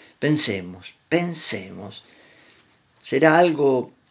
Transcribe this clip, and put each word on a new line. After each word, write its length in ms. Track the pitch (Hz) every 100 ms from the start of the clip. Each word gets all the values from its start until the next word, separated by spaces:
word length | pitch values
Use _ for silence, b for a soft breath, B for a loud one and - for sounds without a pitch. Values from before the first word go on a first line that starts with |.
| b b
pensemos, 760 | 143 151 127 98 90 90 - - -
pensemos. 960 | 165 175 165 - 98 95 95 101 - - b b b b b b b _ _
¿Será 340 | - 135 156 160
algo 540 | 175 147 139 127 - _ _